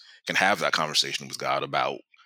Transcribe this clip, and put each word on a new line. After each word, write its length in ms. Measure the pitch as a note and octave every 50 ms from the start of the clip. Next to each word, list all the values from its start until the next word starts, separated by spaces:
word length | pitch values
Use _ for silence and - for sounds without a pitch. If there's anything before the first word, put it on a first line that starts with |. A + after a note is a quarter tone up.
| - - - - _
can 100 | - E2+
have 220 | - F#2 F#2+ G#2 E2+
that 120 | D#2 D2 -
conversation 560 | - D#2+ D2+ D2 - C#2+ C#2 C2+ - C#2 C2+
with 100 | C2 -
God 240 | C2+ C2 C2 C2+ C2+
about, 360 | C#2 C#2 C#2 C2 C2+ C#2 - - _ _ _ -